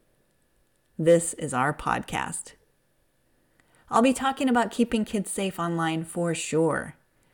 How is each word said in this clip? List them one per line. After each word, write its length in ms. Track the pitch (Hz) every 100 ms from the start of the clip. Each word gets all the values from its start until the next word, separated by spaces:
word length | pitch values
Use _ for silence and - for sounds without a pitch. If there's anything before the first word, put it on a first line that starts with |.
| _ _ _ _ _ _ _ _ _ -
This 360 | 160 170 165
is 200 | - 151
our 200 | 131 135
podcast. 800 | 151 151 - - - 65 175 - - _ _ _ _ _ _ _ _ _ _ _ _ -
I'll 120 | 226
be 120 | 254
talking 340 | 254 269 262 269
about 240 | 240 220
keeping 320 | - 233 226
kids 260 | 214 214 190
safe 300 | - 196 180
online 460 | 170 170 160 160 165
for 280 | 175 170
sure, 640 | 156 - 156 160 139 - - _ _ _